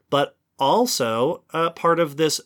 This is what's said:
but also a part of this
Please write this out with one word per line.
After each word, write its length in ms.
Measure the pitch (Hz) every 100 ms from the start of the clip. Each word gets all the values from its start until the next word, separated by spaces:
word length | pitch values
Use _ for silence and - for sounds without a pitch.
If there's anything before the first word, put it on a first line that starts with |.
| _
but 280 | 143 143 - _ -
also 840 | 135 196 240 - 113 113 135 175 _
a 200 | 160 170
part 280 | 170 170 165
of 180 | 160 139
this 220 | 156 -